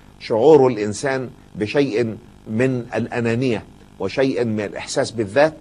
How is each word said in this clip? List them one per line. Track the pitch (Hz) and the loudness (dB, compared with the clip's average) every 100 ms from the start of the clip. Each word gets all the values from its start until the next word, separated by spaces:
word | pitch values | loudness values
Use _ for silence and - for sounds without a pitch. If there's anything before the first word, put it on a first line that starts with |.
| - - | -20 -16
شعور | - 113 139 147 127 | -4 2 6 8 6
الإنسان | 107 104 101 143 135 120 - - - | 2 -4 -4 -4 -4 -6 -14 -14 -8
بشيء | 104 147 139 107 113 101 - - - | -2 0 0 0 -2 -4 -14 -18 -6
من | 110 131 127 117 113 | -2 0 -2 -4 -6
الأنانية | 117 120 117 117 131 104 - - - - | -4 -4 -2 0 -2 -4 -6 -20 -20 -10
وشيء | 95 - 135 107 120 | -6 0 0 0 -2
من | 107 | -2
الإحساس | 101 - - - 117 | -4 -8 -6 -4 -2
بالذات، | 110 101 123 156 156 | -2 0 2 2 0